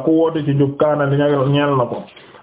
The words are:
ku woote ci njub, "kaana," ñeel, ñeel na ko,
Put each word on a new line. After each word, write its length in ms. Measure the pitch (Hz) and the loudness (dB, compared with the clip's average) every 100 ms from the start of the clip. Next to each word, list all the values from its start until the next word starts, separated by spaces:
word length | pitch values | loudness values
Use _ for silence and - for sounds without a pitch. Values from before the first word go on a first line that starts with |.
ku 60 | 160 | 0
woote 340 | 160 160 160 | 2 0 -2
ci 100 | 143 | -2
njub, 220 | 139 139 143 | 0 0 2
"kaana," 280 | 151 147 139 | 0 0 0
ñeel, 420 | 139 147 143 135 | 0 0 0 0
ñeel 260 | 143 147 135 | 0 0 0
na 80 | |
ko, 180 | 120 113 - - - - | -2 -6 -12 -20 -20 -8